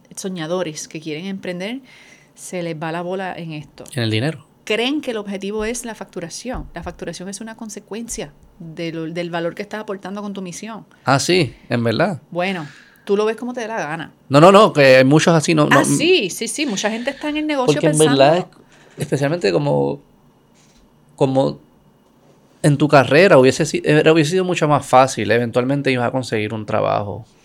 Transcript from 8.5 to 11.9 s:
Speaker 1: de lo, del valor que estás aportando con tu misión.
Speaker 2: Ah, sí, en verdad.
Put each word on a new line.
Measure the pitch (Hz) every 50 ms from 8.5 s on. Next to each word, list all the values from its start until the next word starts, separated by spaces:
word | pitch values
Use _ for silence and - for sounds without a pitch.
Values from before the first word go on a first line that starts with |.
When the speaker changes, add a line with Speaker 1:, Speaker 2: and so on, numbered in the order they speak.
| _ -
Speaker 1:
de | 170 165 156 151 170 165 156
lo, | 165 160
del | 160 170 175 170 175
valor | 165 170 165 170 170
que | - 208
estás | 202 - 214
aportando | 214 - 202 190 196 185 196 208 202
con | 208 196
tu | 196 190
misión. | 180 165 - - 220 226 190 165 _ _ _ -
Speaker 2:
Ah, | - 131 139
sí, | - - 175 185 160 117 - - _ -
en | 120 120 117
verdad. | 117